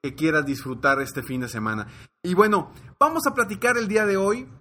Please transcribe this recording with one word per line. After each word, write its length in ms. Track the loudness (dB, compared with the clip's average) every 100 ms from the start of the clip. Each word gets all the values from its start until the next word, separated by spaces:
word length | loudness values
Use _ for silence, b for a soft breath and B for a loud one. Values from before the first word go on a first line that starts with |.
que 140 | -10 -2
quieras 300 | 2 2 0
disfrutar 560 | -4 -6 -2 0 0
este 200 | -2 -6
fin 200 | -6 -6
de 80 | -4
semana. 380 | -4 -4 -4 -8 B B _
Y 100 | -2
bueno, 380 | 4 4 4 -2 B B 2
vamos 300 | 2 2 -2
a 60 |
platicar 440 | 0 -2 0 0 0
el 120 | 0
día 160 | 0 2
de 100 | 2
hoy 340 | 0 -2 -6 -20